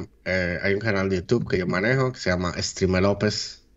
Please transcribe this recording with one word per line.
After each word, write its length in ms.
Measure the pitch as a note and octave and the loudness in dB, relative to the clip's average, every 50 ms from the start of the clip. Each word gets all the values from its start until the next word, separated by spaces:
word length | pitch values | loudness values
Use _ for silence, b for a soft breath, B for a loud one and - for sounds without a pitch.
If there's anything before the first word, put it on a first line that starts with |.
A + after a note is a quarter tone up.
| F#2 - _ _ - | -6 -10 _ _ -4
eh, 340 | F2 F2+ F#2 F2+ F2 F2 D#2 | -2 0 0 0 0 -2 -2
hay 120 | - G2 G2 | 0 0 0
un 60 | G2+ | 0
canal 280 | G#2+ A2+ G2+ F#2+ F#2+ F#2+ | 0 0 0 0 0 0
de 80 | F#2+ | 0
YouTube 320 | F2+ F2 - B2 A#2 A2 - | 0 0 0 0 0 0 0
que 100 | - F#2 | -2 -2
yo 80 | F#2 | 0
manejo 460 | F2 F2+ F2+ F#2+ A2+ C3 C3+ C3 B2+ | 0 0 0 2 2 2 2 0 0
que 60 | B2+ - | -2 -2
se 120 | - F#2+ | -2 0
llama 220 | F2+ F2+ F2+ F2 D#2+ E2 | 0 0 0 -2 -2 -4
Stream 360 | F2+ - - - G2 F2+ F#2 | -6 -6 -2 0 0 2 4
López, 720 | F#2 F#2+ G2+ G2+ G2 G#2 G#2+ G#2 - - - - - _ _ _ | 4 4 2 2 2 0 0 0 -2 -6 -8 -12 -18 _ _ _